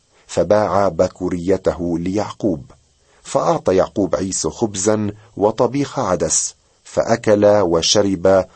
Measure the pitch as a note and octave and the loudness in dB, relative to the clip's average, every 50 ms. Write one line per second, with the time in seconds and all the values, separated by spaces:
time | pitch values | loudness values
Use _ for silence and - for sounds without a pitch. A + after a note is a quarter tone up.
0 | _ _ _ _ _ - - F2+ E2+ E2+ G#2 G#2+ G#2+ F2+ F2 G2 G2 F#2+ E2 D#2+ | _ _ _ _ _ -6 -4 -2 0 2 2 2 2 2 0 0 0 0 0 0
1 | F#2 F2+ - - F#2 F2 F2+ F2 E2+ F#2 F#2+ F#2 - - D#2+ E2+ F2 F2 E2+ E2 | -2 -2 -2 -4 -4 -2 -2 -2 0 0 0 0 0 -2 -2 -2 -4 -4 -4 -4
2 | E2+ F#2 F#2+ G#2 G2 - - - - G#2 E2 - B2+ - - _ _ _ _ _ | -4 -4 -4 -4 -4 -4 -6 -4 -4 -2 -2 -4 -8 -16 -20 _ _ _ _ _
3 | _ _ _ _ _ - - C#3 D#3 E3 E3 D3 - - F#2 F#2 E2+ - - G#2+ | _ _ _ _ _ -4 -2 0 0 0 0 0 0 2 2 2 2 0 0 -2
4 | G2 E2 E2+ E2+ F#2+ F#2+ F2+ - - D#2 - - A#2 G#2+ G2+ F#2 F#2 G#2+ G#2+ G#2+ | -2 -2 -2 -2 -4 -4 -4 -4 -4 -6 -2 -2 -4 -4 -2 -2 0 0 0 0
5 | G#2+ G2+ G#2 - - _ _ - F#2+ G#2+ A2 - B2+ A2+ B2 C#3+ C#3 - - C#3 | -2 -6 -8 -10 -18 _ _ 0 0 0 2 0 -2 -2 0 -4 -4 -4 -4 -4
6 | A#2+ F#2+ F2+ D#2+ E2 D#2+ - - - - - _ _ _ _ _ _ - - - | -2 -2 -2 -2 0 -2 -2 -2 -4 -4 -8 _ _ _ _ _ _ -6 -4 -2
7 | - - A#2 A#2 - A2 G#2 G#2 G2+ G2+ G#2 G#2 F#2+ E2+ E2+ E2 D#2+ - - G#2+ | 0 0 0 0 2 2 4 4 6 4 4 4 2 2 0 0 0 2 2 2
8 | G2+ G2 F#2+ E2+ F2 F#2+ G2 F#2+ F2+ - _ | 2 0 -2 0 2 4 4 4 2 0 _